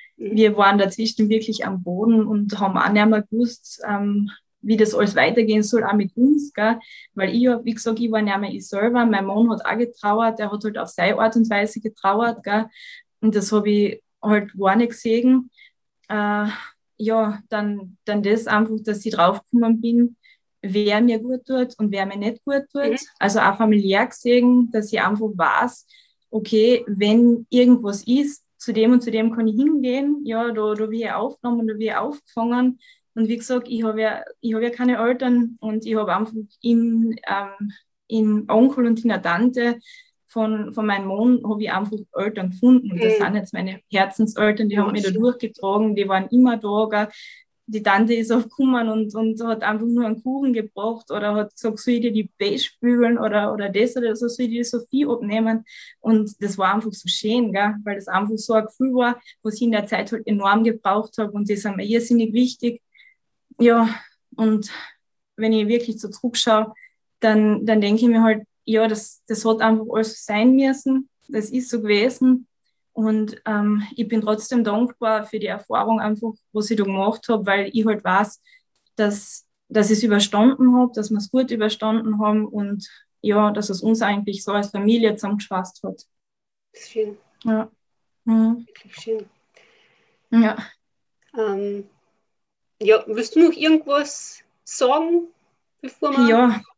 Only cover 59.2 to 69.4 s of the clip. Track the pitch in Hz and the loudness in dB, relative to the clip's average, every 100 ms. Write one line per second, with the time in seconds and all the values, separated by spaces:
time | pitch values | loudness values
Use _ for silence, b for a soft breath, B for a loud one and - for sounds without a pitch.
59.2 | b b 220 214 233 214 208 196 208 226 | b b -8 -2 0 0 -2 -4 -4 -6
60.2 | - 208 196 208 226 226 196 208 214 - | -4 -2 2 2 2 0 -2 -2 -4 -6
61.2 | 208 208 208 196 214 185 208 226 233 240 | -6 -4 -4 -4 -4 -6 -2 -2 2 2
62.2 | 220 220 247 - 240 233 _ b b b | 2 0 0 -2 -6 -6 _ b b b
63.2 | _ _ _ - 240 233 226 220 B B | _ _ _ 2 4 4 2 -2 B B
64.2 | _ - 220 214 - B B B _ _ | _ -2 0 0 -4 B B B _ _
65.2 | _ - 220 220 208 240 233 220 208 - | _ -4 0 2 2 0 -2 -8 -10 -8
66.2 | 240 233 247 214 220 B B B _ - | -6 -2 2 2 0 B B B _ -2
67.2 | 226 214 214 208 208 220 202 220 240 226 | 2 4 4 2 2 2 2 2 4 4
68.2 | 226 220 - _ - 220 220 214 - - | 4 2 -4 _ -2 0 0 -2 -10 -14
69.2 | - 214 | -8 -2